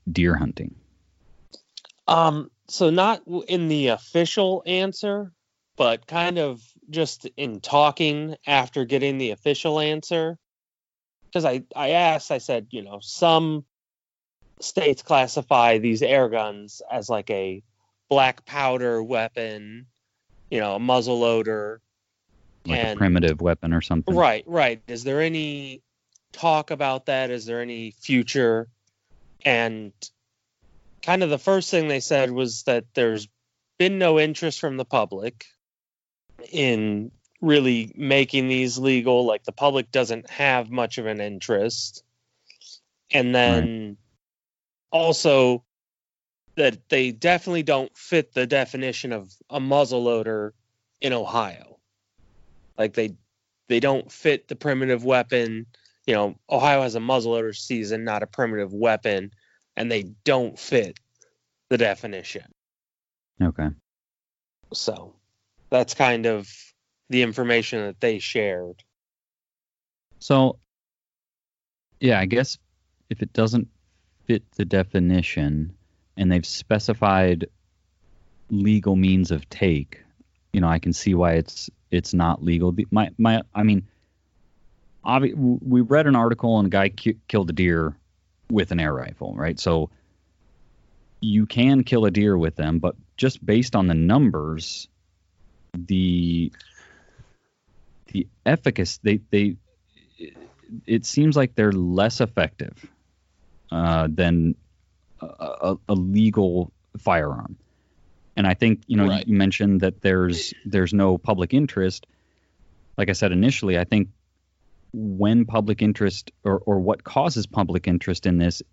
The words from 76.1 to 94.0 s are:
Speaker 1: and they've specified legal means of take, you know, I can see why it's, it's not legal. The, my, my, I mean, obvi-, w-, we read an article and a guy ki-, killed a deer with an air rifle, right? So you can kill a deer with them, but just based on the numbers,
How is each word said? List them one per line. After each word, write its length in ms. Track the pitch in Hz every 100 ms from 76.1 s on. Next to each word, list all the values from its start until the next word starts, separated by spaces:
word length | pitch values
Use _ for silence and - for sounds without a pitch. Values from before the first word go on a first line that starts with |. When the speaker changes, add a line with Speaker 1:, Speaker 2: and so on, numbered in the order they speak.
| -
Speaker 1:
and 140 | 95
they've 140 | 90 80
specified 1000 | - - 107 - 110 104 95 92 85 - _ _ _ _ _ _ _ _ _ -
legal 460 | 104 101 107 101 95
means 340 | 95 95 87
of 180 | 80 -
take, 500 | - 98 76 71 - _ _ _ _ _
you 80 | 101
know, 80 | 85
I 100 | 82
can 140 | 87
see 220 | 82 104
why 200 | 90 87
it's, 360 | 82 82 - - - _
it's 240 | 90 -
not 280 | 87 85 -
legal. 280 | 82 85 90
The, 140 | 87 104
my, 200 | 107 104 -
my, 240 | 113 113 -
I 80 | 104
mean, 240 | 107 98 98 _ _ _ _ _ _ _ _ _ _ _
obvi-, 260 | - 127 135
w-, 280 | - 127 123 131
we 140 | 123
read 260 | 117 143 151
an 100 | 127
article 420 | 117 117 120 110
and 80 | 98
a 40 |
guy 180 | 98 98
ki-, 280 | 101 117 107 -
killed 220 | 107 87
a 20 |
deer 440 | 82 90 82 78 73 _ _ _ _ -
with 200 | 110 90
an 80 | 87
air 120 | 76
rifle, 420 | 67 62 - 50
right? 240 | 50 80 80
So 320 | - 82 78 - _ _ _ _ _ _ _ _ _ _ _ _
you 260 | 110 104 107
can 380 | - 127 139
kill 200 | 123 120
a 60 | 107
deer 260 | 95 104 92
with 200 | 80 -
them, 220 | 76 82
but 160 | 85 - _ -
just 280 | 131 -
based 320 | - 110 127 107
on 100 | 92
the 80 |
numbers, 960 | 80